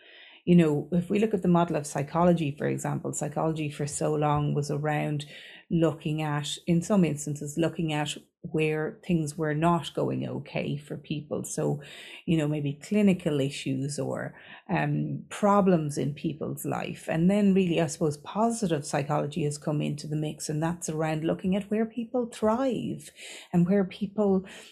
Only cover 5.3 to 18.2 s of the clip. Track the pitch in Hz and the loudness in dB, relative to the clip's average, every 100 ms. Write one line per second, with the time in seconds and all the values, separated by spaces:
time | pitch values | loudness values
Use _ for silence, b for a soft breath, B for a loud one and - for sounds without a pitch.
5.3 | B B B - 170 165 151 160 151 156 | B B B -2 2 2 0 -4 -2 0
6.3 | 147 147 - - 170 170 208 160 147 - | 0 -2 -6 0 0 4 4 4 2 -4
7.3 | 147 147 147 160 160 160 151 151 - - | -6 -6 -2 -2 0 -2 -2 -2 -6 -14
8.3 | _ - 165 156 156 156 - - 175 151 | _ -6 0 0 0 -4 -6 0 0 0
9.3 | 147 156 151 165 170 139 - 139 131 131 | -2 -2 2 4 2 0 -2 -2 -2 -4
10.3 | 131 139 151 - 143 - 147 - 147 147 | -6 -6 -6 -4 -6 -8 -12 -8 -8 -6
11.3 | 131 - - 151 147 B B B B - | -8 -6 -4 -2 -4 B B B B -2
12.3 | 165 147 151 143 139 - 208 202 180 170 | 0 2 -2 -4 -6 -2 4 4 4 0
13.3 | 147 139 - 139 135 139 143 131 120 120 | 0 0 -4 -4 -4 -4 -4 -4 -4 -8
14.3 | B B B - 165 147 147 151 143 - | B B B -4 -2 0 0 -2 -6 -10
15.3 | - 208 202 196 175 151 147 143 143 165 | 0 4 6 6 4 2 -2 -4 -2 -4
16.3 | 143 131 139 147 123 98 - - 160 175 | -4 -6 -6 -4 -4 -6 -8 -4 2 4
17.3 | 202 202 190 185 165 160 - 160 147 | 6 6 4 4 2 0 0 -2 -2